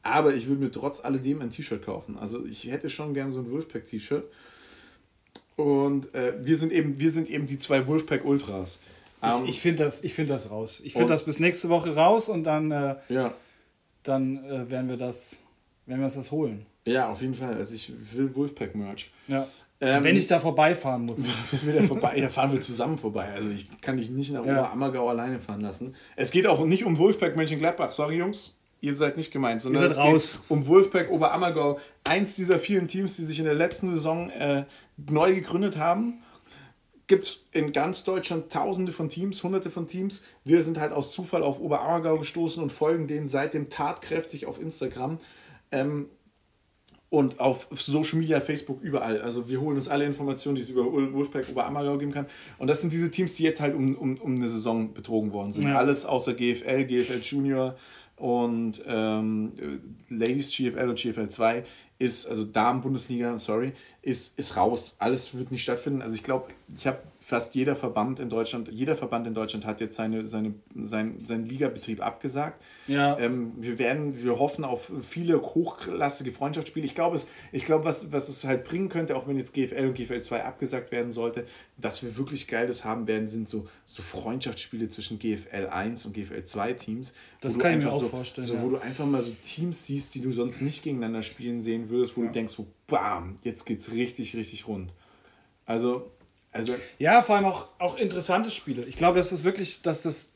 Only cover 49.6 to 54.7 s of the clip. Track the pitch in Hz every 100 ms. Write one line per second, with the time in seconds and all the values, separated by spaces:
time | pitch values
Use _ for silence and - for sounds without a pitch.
49.6 | 151 139 131 143 143 143 139 131 143 139
50.6 | 120 127 123 143 135 135 143 139 127 127
51.6 | - 143 143 143 143 143 139 - - -
52.6 | 131 151 175 165 170 175 185 - 160 156
53.6 | 147 139 135 135 139 131 - 127 120 113
54.6 | 113